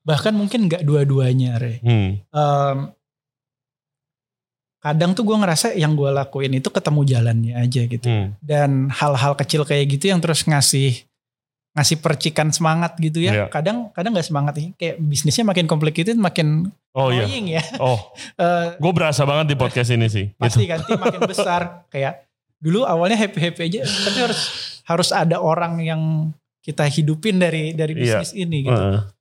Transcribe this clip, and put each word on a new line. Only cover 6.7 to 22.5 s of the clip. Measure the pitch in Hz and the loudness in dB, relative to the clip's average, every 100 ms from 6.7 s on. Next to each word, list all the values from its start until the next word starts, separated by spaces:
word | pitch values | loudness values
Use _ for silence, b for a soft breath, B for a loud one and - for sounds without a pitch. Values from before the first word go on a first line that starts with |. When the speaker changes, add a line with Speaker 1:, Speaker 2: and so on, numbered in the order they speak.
| 156 160 147 | -2 0 2
Speaker 1:
jalannya | 139 123 117 113 113 | 2 2 2 0 0
aja | 120 120 123 | 0 0 0
gitu. | 120 117 | -2 -2
Speaker 2:
Hmm. | 123 110 98 104 | 0 0 -2 -8
Speaker 1:
Dan | 147 147 139 135 135 | -2 0 2 2 0
hal-hal | 123 147 135 139 | 0 0 2 0
kecil | 139 139 156 | 0 -2 -2
kayak | 143 143 139 139 | 0 0 2 0
gitu | 196 | 2
yang | 180 | 2
terus | 160 151 | 0 0
ngasih, | - 143 - 139 135 120 _ _ _ _ _ _ _ | 2 2 2 2 0 -2 _ _ _ _ _ _ _
ngasih | 151 131 160 | -2 0 0
percikan | 135 127 160 156 151 | -2 -2 -2 0 0
semangat | 147 160 160 170 170 | 2 0 2 -2 -2
gitu | 160 160 | -2 0
ya. | 180 | 0
Speaker 2:
Iya. | 143 101 | 0 0
Speaker 1:
Kadang, | 151 165 233 226 | -2 -2 -4 -8
kadang | - 196 | -6 -2
nggak | 202 160 | -2 -2
semangat | 147 147 | -2 -2
nih. | 147 165 - | -4 -10 -6
Kayak | 170 - | -8 -2
bisnisnya | 151 143 151 180 | -2 0 0 2
makin | 220 180 | 2 2
complicated, | 165 156 156 160 185 | 2 2 0 0 0
makin | 233 185 - 151 156 185 - _ | 0 0 2 2 0 -2 -8 _
Speaker 2:
Oh, | 131 135 | -2 0
iya. | 123 | 2
Speaker 1:
annoying | 104 - 180 | 0 -2 -4
ya. | 160 156 262 | -4 -4 -2
Speaker 2:
Oh. | 127 113 | 0 0
Speaker 1:
<laughs> | - B B | -4 B B
Eh, | - 175 175 170 | -2 0 0 -2
Speaker 2:
gue | 170 156 | -2 0
berasa | 170 160 143 | 2 2 2
banget | 139 147 156 | 2 2 0
di | 139 | 0
podcast | 123 123 120 | 0 0 2
ini | 120 | 2
sih. | 113 107 101 | 2 0 -4
Speaker 1:
pasti | - 117 117 | -2 2 2
Speaker 2:
Gitu. | 110 | 2
Speaker 1:
kan, | 160 | -2
tim | 156 226 | -2 0
makin | 196 - | 0 0
besar. | 220 190 190 175 175 - | -2 -2 0 -2 -4 -12
Speaker 2:
<laughs> | _ | _
Speaker 1:
Kayak | 139 135 - _ _ _ | -6 -6 -6 _ _ _